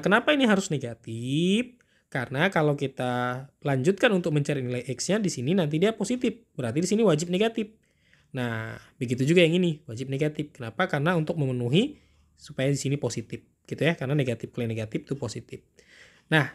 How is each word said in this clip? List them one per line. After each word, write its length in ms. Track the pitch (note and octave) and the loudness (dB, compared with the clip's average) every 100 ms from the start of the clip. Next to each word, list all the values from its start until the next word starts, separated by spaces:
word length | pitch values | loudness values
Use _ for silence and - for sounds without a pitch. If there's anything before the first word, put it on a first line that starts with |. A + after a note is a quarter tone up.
kenapa 320 | D#3+ G#3+ - D4 | 4 4 4 4
ini 100 | B3 | 4
harus 240 | F#3+ - | 4 2
negatif? 1080 | D3 A#2 A2+ - A2+ A#2+ C#3+ F3+ G#3 B3 - _ _ _ | -4 -6 -10 -10 -8 -2 0 2 2 0 -10 _ _ _
Karena 400 | C#3+ A#2+ C3 F#3 | -6 -4 0 2
kalau 240 | F3 D3+ C#3+ | 4 2 2
kita 720 | C3+ - B2+ B2 B2 B2+ C#3 _ | -2 -4 -2 -2 -2 -4 -10 _
lanjutkan 480 | D3 C3+ C#3 G3 B3 | -2 2 2 2 2
untuk 240 | F#3+ F3 D3 | 2 2 0
mencari 240 | C#3+ C#3+ | 0 -2
nilai 240 | B2 B2 | -4 -4
X-nya, 340 | C3 B2 - G#3 | -6 -6 -2 0
di 80 | F#3+ | 0
sini 240 | C3 B2 F#3+ | -2 0 0
nanti 240 | D3+ D#3 | 0 2
dia 160 | G3+ A3 | 0 0
positif. 580 | G3 B3 B3 - _ | -2 -2 -2 -4 _
Berarti 300 | - B2 C3+ | -8 -4 -2
di 60 | F#3 | 0
sini 100 | G#3 A3 | 2 4
wajib 240 | D3 F3 | 2 0
negatif. 400 | F#3 A3 A3+ G#3+ - _ _ _ _ _ C3+ | 0 0 -2 -6 -10 _ _ _ _ _ -6
Nah, 400 | A#2+ A2+ A2 A2+ - _ | -4 -4 -8 -12 -18 _
begitu 240 | A#2+ B2 | -4 0
juga 240 | C3+ F3 D#3+ | 4 6 6
yang 100 | F3 | 4
ini, 220 | F3 D3+ - | 2 -2 -8
wajib 240 | A2+ C3 | -10 -6
negatif. 400 | C3+ D3+ D3+ D3 | -2 -2 -2 -8
Kenapa? 400 | - A#2 - F3+ | -10 -10 -4 -2
Karena 240 | D3+ D3+ F3 | 0 2 2
untuk 240 | D#3 - | 0 0
memenuhi 580 | C3+ B2 A#2+ D3+ C#4 D4 _ _ _ _ | -2 -2 2 2 2 -2 _ _ _ _
supaya 320 | - - C3+ | -12 -2 0
di 80 | C#3+ | 0
sini 240 | C3+ C#3+ | -2 -2
positif, 480 | A#2+ A#2+ A2 A#2 - _ | -2 -6 -8 -14 -16 _
gitu 160 | - - | -12 -2
ya. 160 | C#3+ E3+ | 0 0
Karena 160 | C3 | -2
negatif 400 | D3 B2 A#2 A#2+ | 0 0 -4 -6
kali 160 | - A#2 | -6 -4
negatif 400 | A2+ G#2+ - - | -4 -6 -6 -6
itu 80 | C3+ | -8
positif. 480 | A2+ A#2+ - - _ _ _ - - _ _ | -6 -10 -14 -18 _ _ _ -20 -20 _ _
Nah, 240 | D#3+ C#3+ | 2 2